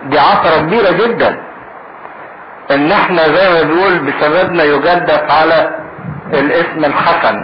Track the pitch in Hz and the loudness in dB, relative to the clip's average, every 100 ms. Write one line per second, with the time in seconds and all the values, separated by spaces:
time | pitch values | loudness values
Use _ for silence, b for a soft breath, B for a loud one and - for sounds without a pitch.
0 | 135 147 147 170 180 156 156 220 196 165 | -2 2 2 2 2 0 2 2 2 2
1 | 233 196 - - - - - - - - | 0 2 -2 -2 -12 -18 -20 -20 -20 -20
2 | - - - - - - - 139 151 196 | -20 -18 -18 -20 -20 -20 -4 0 2 2
3 | - 175 160 170 190 170 147 165 190 175 | 2 2 2 4 4 4 2 2 2 0
4 | 143 135 151 165 180 175 151 147 156 175 | -2 -2 0 2 0 2 2 2 2 0
5 | 160 147 - 156 160 165 123 - - - | 2 0 2 2 4 2 0 -4 -12 -12
6 | - - - 147 143 170 160 160 147 151 | -12 -12 -6 -2 0 0 -2 -2 -2 0
7 | 165 170 - 202 | 0 0 0 -2